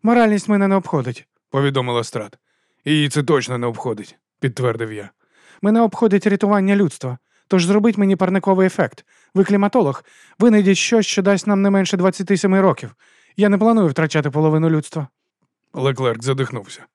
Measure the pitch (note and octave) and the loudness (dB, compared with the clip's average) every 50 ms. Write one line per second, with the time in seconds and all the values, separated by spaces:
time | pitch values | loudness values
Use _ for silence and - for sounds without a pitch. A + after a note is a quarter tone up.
0 | - A3 A#3+ A#3+ A#3 G#3+ G#3 G3+ - - G#3 G3 G3 G3 G3 F#3+ F3+ - - D3 | 0 2 2 4 4 2 2 -2 -2 -2 0 0 2 2 0 -2 -2 -2 -4 -4
1 | B2 B2+ A#2 - _ _ _ _ _ _ - C3+ C#3 C#3+ C3+ C3+ B2 B2 A#2+ A#2+ | -4 -4 -10 -10 _ _ _ _ _ _ -2 -2 -2 0 0 -2 -2 -2 -4 -4
2 | A2+ - - A#2+ G#2+ G#2 - _ _ _ _ _ _ _ _ _ _ D3 D#3 D3+ | -4 -4 -10 -10 -12 -12 -18 _ _ _ _ _ _ _ _ _ _ -2 0 0
3 | D3 C3+ - D3+ C#3 C#3+ D#3+ C3+ A#2 B2+ B2+ A#2+ A#2+ A#2+ A2+ - - B2+ A2 G#2 | 0 0 -2 -2 0 2 0 0 0 -4 -6 -4 -4 -6 -6 -6 -8 -8 -8 -8
4 | G2+ - - _ _ _ _ _ - C3+ A#2 - B2+ A#2+ A2 A2+ A#2 A2 G#2+ G#2 | -12 -18 -20 _ _ _ _ _ -6 -6 -4 -2 -4 -2 -2 -4 -8 -10 -10 -14
5 | G2+ G2 _ _ _ _ _ _ _ _ _ _ - G3+ A3 A#3 A#3 G#3 - - | -16 -16 _ _ _ _ _ _ _ _ _ _ 0 2 2 4 2 2 0 0
6 | A#3 G#3+ G3 G3 - G#3+ G3+ F#3+ - G3+ G#3 G3+ F#3+ G3 G3+ G3+ G3+ D#3+ - - | 0 2 2 2 2 0 0 0 0 0 2 2 2 2 2 2 2 0 -2 -6
7 | - B2+ B2 - _ _ _ _ _ _ G3 F#3 E3+ F3 G3+ G#3+ G#3 A#3 G3+ G3+ | -10 -10 -10 -10 _ _ _ _ _ _ 0 0 2 2 2 2 2 2 2 2
8 | G3+ G3 G3 E3 F#3+ F3+ F#3+ F#3+ - G3 F#3+ F#3 F#3+ F#3 - - D#3+ - - - | 0 0 2 0 0 0 0 -2 0 2 2 2 2 0 2 -2 -4 -4 -4 -14
9 | _ _ _ _ _ _ _ F#3+ F#3+ - G3+ G3+ G3 G3+ - B3+ F#3 C#3 C3 - | _ _ _ _ _ _ _ 0 2 2 2 0 0 0 0 0 0 0 -4 -6
10 | _ _ _ _ _ _ _ _ G3+ A#3+ G#3+ G#3+ G3 G3 G3 E3+ - - A#3 A3+ | _ _ _ _ _ _ _ _ 2 4 4 4 4 4 2 2 0 0 0 0
11 | G#3 - - G3+ F3+ G3 G3+ F3+ - G#3 G3+ G3 G3 G3+ G3 G3 F#3+ - - F3+ | 0 0 -2 -2 0 0 0 0 0 -2 0 0 2 2 2 0 0 0 -2 0
12 | F3+ F#3+ F3 - F#3+ E3+ G3+ F3+ - G3 F#3+ F#3+ F#3+ F#3+ C#3 - - G#2 _ _ | 0 0 0 -2 -2 -2 -2 0 2 0 2 2 2 2 0 -2 -8 -18 _ _
13 | _ _ _ _ _ _ _ - G#3 G#3 G3+ F#3 G#3+ A3+ A#3 A3 F#3+ D#3 B2+ - | _ _ _ _ _ _ _ 0 2 2 2 2 2 2 2 2 2 0 0 0
14 | D#3+ D3 - D#3 D3 D3 B2+ D3+ D#3 D#3 D#3 D#3 D#3+ D#3+ D#3+ D#3 D3 - - D#3+ | -2 0 0 -2 -2 -2 -2 0 0 2 2 2 0 0 0 -2 -4 -6 -10 -10
15 | C#3+ - _ _ _ _ _ _ _ _ _ _ _ _ - - C3 C#3 C3 A#2+ | -10 -12 _ _ _ _ _ _ _ _ _ _ _ _ -10 -4 -4 -4 -2 -2
16 | C3 A#2+ A2+ A2+ A#2 C3 C3+ C3+ C3+ A#2+ B2+ A#2 - - - - - _ | -2 -4 -4 -4 -4 -4 -2 -2 -4 -6 -8 -14 -14 -16 -20 -20 -20 _